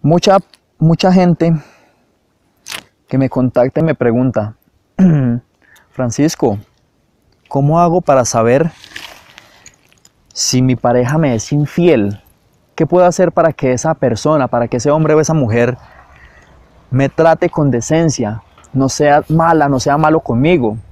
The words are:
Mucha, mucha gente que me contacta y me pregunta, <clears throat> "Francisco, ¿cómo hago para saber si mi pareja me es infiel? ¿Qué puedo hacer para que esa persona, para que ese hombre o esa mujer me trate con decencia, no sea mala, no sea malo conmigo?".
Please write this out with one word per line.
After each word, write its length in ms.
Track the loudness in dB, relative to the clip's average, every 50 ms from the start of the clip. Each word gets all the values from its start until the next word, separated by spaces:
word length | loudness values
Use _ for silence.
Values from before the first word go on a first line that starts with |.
Mucha, 360 | 2 2 0 2 4 2 2 2 0 _ -20 _ _ _ _
mucha 340 | _ 0 0 0 2 2 2
gente 420 | 4 4 4 2 2 0 0 -2 -2 -2 -6 -14 _ _ _ _ _ _ _ _ _ _ _ _ _ _ _ _ _ _ _ -16 -16 -16 -18 _ _ _ _
que 100 | _ -2
me 120 | -2 -2 -2
contacta 520 | -2 -2 -2 -2 0 0 -2 0 _ -2
y 20 | -2
me 120 | -2 -2
pregunta, 600 | _ 0 0 0 0 -2 -2 -2 -4 -6 -6 -10 _ _ _ _ _ _ _ _
<clears throat> 440 | 0 2 2 2 2 0 -2 -4 -4 _ _ _ _ _ _ _ -20 _ _
"Francisco, 680 | _ -6 -6 -4 -2 0 -2 -2 0 0 -2 -2 -2 -4 -10 _ _ _ _ _ _ _ _ _ _ _ _ _ _ _ _
¿cómo 320 | _ -4 -2 0 2 2 2
hago 220 | 2 2 0 -2
para 220 | 0 2 0 2 0
saber 480 | 0 0 0 2 2 2 2 0 -2 -6 -12 -20 -20 -20 -20 -20 -20 -20 -20 -20 -20 -20 -20 -20 _ _ _ _ -20 _ _ _ _ _ _ _ _ _ _ _ _
si 300 | _ -8 -6 -2 0 0
mi 140 | 0 0 -2
pareja 420 | 0 0 0 0 0 0 0 -2
me 180 | -2 0 0 -2
es 160 | -4 -4 -4
infiel? 720 | -4 -4 -4 -2 -2 0 2 2 2 2 0 -2 -6 -10 _ _ _ _ _ _ _ _ _ _ _
¿Qué 100 | -6 -4
puedo 200 | 0 2 2 2
hacer 260 | 2 2 0 -2 0
para 200 | 0 0 0 0
que 220 | -2 -2 -2 -2 -2
esa 200 | 0 -2 -4 -2
persona, 520 | -2 -2 -2 -2 -2 0 0 0 0 0
para 200 | -2 -2 -2 -2
que 100 | -2 -4
ese 140 | -2 0 0
hombre 240 | 0 0 2 2 2
o 40 | 2
esa 140 | 2 0 0
mujer 440 | 0 0 0 0 0 0 0 -2 -6 -14 -20 -20 -20 -20 _ -20 -20 -20 -20 _ -20 -20 _ -20 -20 _ _ _ _ _ _
me 180 | -2 -2 -2 -2
trate 400 | _ 2 2 2 2 2 0 -4
con 220 | -2 0 0 0
decencia, 720 | 0 -2 -2 -2 0 0 0 0 -2 -2 -6 -6 -6 -10 _ _ _ -20 -20 _
no 180 | -4 -2 -2 -2
sea 340 | -2 0 2 2 2 2 0
mala, 400 | 0 -2 0 2 2 2 2 2
no 120 | 0 0 -2
sea 180 | -2 -2 0
malo 220 | 0 2 2 0 0
conmigo?". 580 | -2 -4 -2 0 0 2 2 0 0 -4 -6 -8 -14 -20